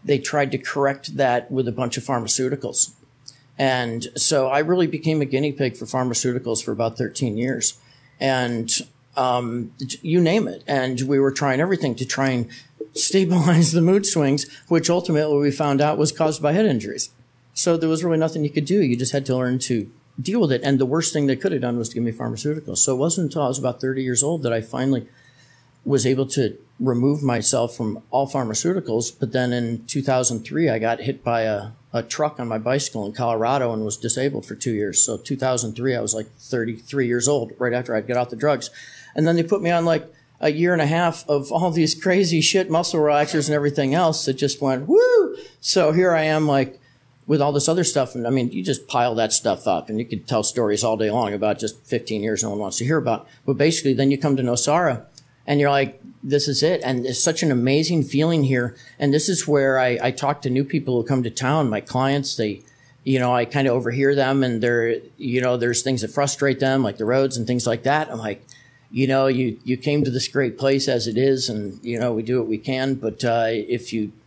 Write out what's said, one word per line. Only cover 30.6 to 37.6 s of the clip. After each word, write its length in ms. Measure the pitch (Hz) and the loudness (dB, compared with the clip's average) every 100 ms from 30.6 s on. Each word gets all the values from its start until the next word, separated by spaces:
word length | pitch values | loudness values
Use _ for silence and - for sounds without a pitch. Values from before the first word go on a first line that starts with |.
| 160 | 0
I 80 | 110 | 2
got 220 | 113 117 | 0 -2
hit 240 | - 131 | -4 -4
by 200 | - 117 | -2 0
a, 260 | 110 104 104 113 _ | 0 -2 -6 -16 _
a 100 | 120 | -6
truck 380 | 113 - 151 151 | -6 -2 -4 -2
on 80 | 120 | -6
my 80 | 110 | -4
bicycle 480 | 113 139 139 113 101 | 0 -2 -2 -6 -8
in 80 | |
Colorado 580 | 107 120 113 113 139 123 | -4 -2 0 0 0 0
and 140 | 110 107 | -2 -4
was 100 | - | -4
disabled 500 | 117 - 135 143 - | -4 -2 -2 -4 -10
for 100 | - | -8
two 180 | 127 | -4
years. 280 | 107 104 92 | -2 0 2
So 160 | - 110 | 2 0
two 200 | - 135 | -6 -2
thousand 380 | 131 123 117 113 | 0 0 -2 -4
three, 200 | 131 120 | -2 -2
I 60 | |
was, 120 | 107 | -2
like, 160 | 110 110 - | -6 -8 -14
thirty-three 680 | - 123 113 110 - 139 120 | -6 -4 -2 -6 -6 -2 0
years 220 | 120 127 | 0 2
old 240 | 143 110 | 0 -2
right 160 | - | -4